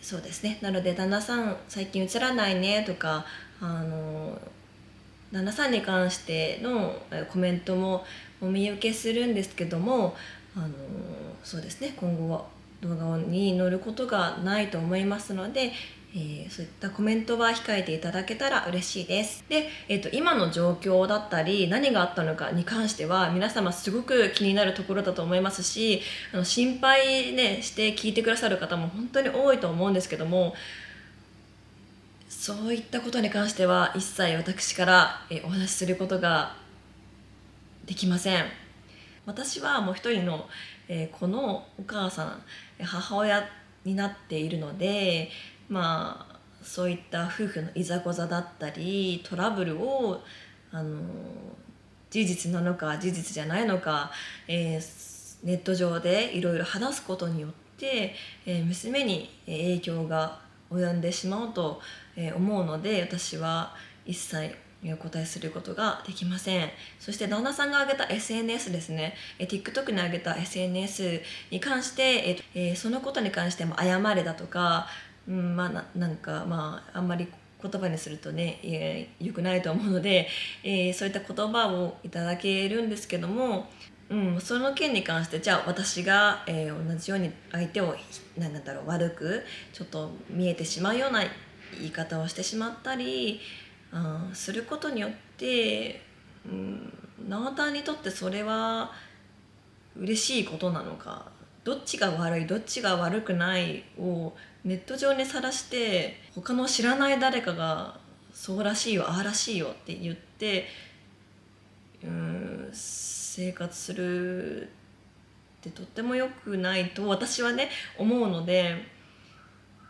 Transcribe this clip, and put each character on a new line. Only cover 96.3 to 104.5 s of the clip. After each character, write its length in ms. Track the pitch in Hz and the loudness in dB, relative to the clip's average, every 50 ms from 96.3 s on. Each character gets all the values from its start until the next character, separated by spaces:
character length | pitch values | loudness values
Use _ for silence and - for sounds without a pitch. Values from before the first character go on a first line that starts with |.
| - - - | -20 -18 -12
う 40 | - | -8
ん、 440 | - 95 95 98 196 - - - - - - - - - - 196 | -8 -6 -6 -6 -6 -8 -10 -12 -14 -16 -18 -20 -16 -12 -8 -6
直 220 | 196 214 240 269 | -4 -4 -4 -2
太 200 | 269 285 294 294 | -2 0 0 0
に 120 | 285 285 285 | 0 -2 -4
と 100 | 311 302 | -4 -6
っ 40 | |
て 140 | 302 - 196 | -4 -4 -6
そ 180 | - - 180 185 | -6 -4 -4 -4
れ 140 | 190 208 208 | -2 -2 -2
は 480 | 220 220 220 226 226 226 226 233 - - - - - - - - - - - - - - - - - - - - - - | 0 0 0 0 0 0 -2 -4 -6 -8 -14 -18 -20 -20 -20 -20 -20 -20 -20 -20 -20 -20 -20 -20 -20 -20 -20 -20 -18 -10
嬉 240 | - 185 190 220 220 | -6 -2 0 0 2
し 200 | - - 262 233 | 2 2 2 0
い 40 | 185 | 0
こ 140 | - 160 156 | 0 -2 -2
と 140 | 185 180 170 | -2 0 0
な 100 | 147 - | -2 -4
の 140 | 160 151 | -6 -10
か、 340 | - - - - - - - - - - - - - - | -10 -10 -10 -12 -12 -12 -14 -18 -20 -20 -20 -20 -10 -6
ど 140 | - 175 | -6 -6
っ 80 | 269 - | -4 -4
ち 120 | - - | -6 -2
が 140 | - 208 190 | 2 2 2
悪 300 | 160 165 170 165 170 165 | 2 2 2 2 2 0
い、 60 | 160 | 0
ど 100 | 160 185 | 0 0
っ 40 | 220 220 | -2 -2
ち 160 | - - 254 226 | -4 -4 -2 2
が 140 | 196 185 | 2 2
悪 260 | 175 175 165 190 220 220 | 4 2 2 0 0 0
く 120 | - 180 | 0 0
な 220 | 175 175 180 185 | 2 2 2 2
い 280 | 180 175 165 151 151 - - - | 2 0 0 -2 -6 -10 -12 -10
を 360 | - 180 180 175 170 165 165 - - - - | -6 -2 -2 -2 -2 -2 -4 -8 -10 -16 -20